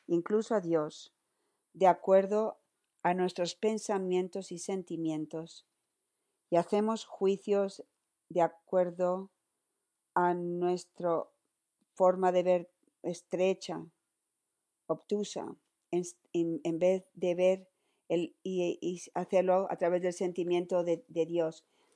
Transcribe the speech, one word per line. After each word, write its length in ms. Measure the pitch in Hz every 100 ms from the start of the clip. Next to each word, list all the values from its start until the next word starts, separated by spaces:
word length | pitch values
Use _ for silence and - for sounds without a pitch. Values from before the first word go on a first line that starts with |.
| -
incluso 480 | 170 170 214 220
a 60 | 220
Dios, 540 | 175 165 151 - - _ _ _ _ _ _
de 140 | - 180
acuerdo 720 | 175 - 190 196 208 220 - _ _ _ _
a 120 | 175
nuestros 400 | 180 185 - 175
pensamientos 1000 | - 220 220 - 196 190 180 185 196 185
y 60 | 175
sentimientos, 1080 | - 196 175 165 160 156 151 160 165 - _ _ _ _ _ _ _ _ -
y 60 | 170
hacemos 500 | 170 208 214 220 -
juicios 760 | - 196 196 - 202 196 - - _ _ _ -
de 140 | 175
acuerdo 880 | 165 - - 185 180 175 180 185 196 _ _ _ _ _ _ _ _
a 200 | - 175
nuestra 880 | 175 175 175 175 180 - - 175 165 - _ _ _ _ _ _
forma 380 | - 185 185 185
de 100 | 180
ver 280 | 180 180 175 _ _ _
estrecha, 840 | - 170 - 175 185 190 - 170 165 _ _ _ _ _ _ _ _ _ -
obtusa, 720 | 160 - 208 202 - 160 - _ _ -
en, 120 | 175 175 - _
en, 260 | 175 170 165
en 140 | 170 165
vez 280 | 180 190 -
de 200 | - 180
ver 360 | 175 185 190 190 _ _ _ -
el, 280 | 170 170 _
y, 360 | - 185 175 -
y 200 | 175 180 -
hacerlo 540 | - 180 190 185 185 190
a 60 | 180
través 260 | 170 180
del 100 | 180
sentimiento 720 | 175 185 180 175 175 175 180
de, 200 | 175 165 -
de 160 | 165
Dios. 400 | 160 170 160 165 _ _ _